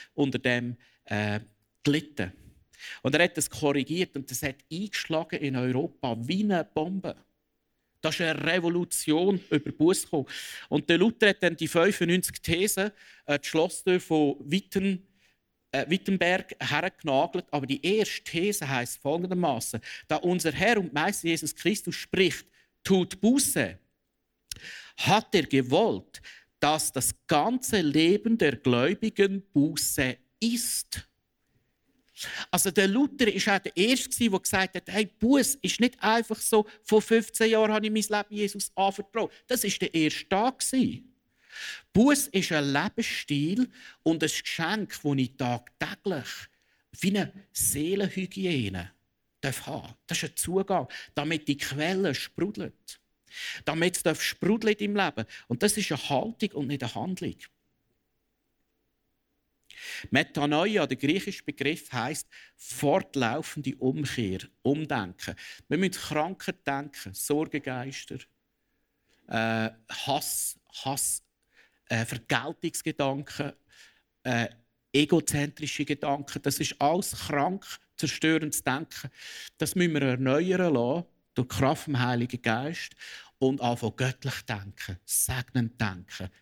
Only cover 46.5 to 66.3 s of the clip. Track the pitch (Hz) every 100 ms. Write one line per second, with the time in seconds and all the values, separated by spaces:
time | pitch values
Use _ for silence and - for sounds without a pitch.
46.5 | _ _ _ _ - 190 202 180 - -
47.5 | - - 139 156 196 196 - 180 190 185
48.5 | 151 104 92 90 _ _ _ _ _ 139
49.5 | 131 - 147 - - - 170 156 - -
50.5 | 180 190 185 127 - - - 147 160 -
51.5 | 143 - 135 156 190 190 131 - - 185
52.5 | 208 151 - - - _ _ _ - -
53.5 | - - 160 175 180 175 151 - - 180
54.5 | 226 220 208 208 202 180 - 113 - -
55.5 | 120 202 208 190 147 - 135 226 - 208
56.5 | - 131 139 147 - 175 185 151 - -
57.5 | _ _ _ _ _ _ _ _ _ _
58.5 | _ _ _ _ _ _ _ _ _ _
59.5 | _ _ - - - - 131 156 - 143
60.5 | 147 196 208 143 131 139 185 196 190 -
61.5 | - 135 160 - 127 117 160 - - -
62.5 | _ - - 147 185 - 139 117 139 -
63.5 | - 143 - 131 151 143 - 104 92 -
64.5 | _ - 147 156 135 95 92 - - -
65.5 | - - 156 190 - - 151 160